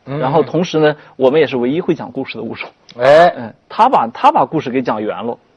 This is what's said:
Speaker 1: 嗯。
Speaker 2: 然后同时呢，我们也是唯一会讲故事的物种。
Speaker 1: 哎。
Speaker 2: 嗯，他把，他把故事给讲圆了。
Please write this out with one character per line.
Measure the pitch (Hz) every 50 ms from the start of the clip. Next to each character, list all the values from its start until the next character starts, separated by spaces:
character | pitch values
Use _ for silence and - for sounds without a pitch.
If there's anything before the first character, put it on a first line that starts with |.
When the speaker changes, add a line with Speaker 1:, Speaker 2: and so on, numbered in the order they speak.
| _
Speaker 1:
嗯。 | 127 139 151
Speaker 2:
然 | 127 131
后 | 147 165 139
同 | - - 156 185
时 | - - 156
呢， | 156 151 147 - - - -
我 | - 131 127
们 | 135 160
也 | 147
是 | 123 135
唯 | 123 120 127
一 | 143 170
会 | 185 - 165
讲 | - 113 117 123
故 | 131 131
事 | - - 113
的 | 113
物 | 113 113
种。 | - - - - _ _ - - 120
Speaker 1:
哎。 | 123 135 147 160 175 175 -
Speaker 2:
嗯， | 135 120 110 - _ _ -
他 | - - 220 262
把， | 269 170 123 113 -
他 | - - 277
把 | 320 220 139
故 | - - 156
事 | - 131
给 | 113 135
讲 | 123 147 120 107 107
圆 | 104 87 90 104
了。 | 120 117 - _ _ _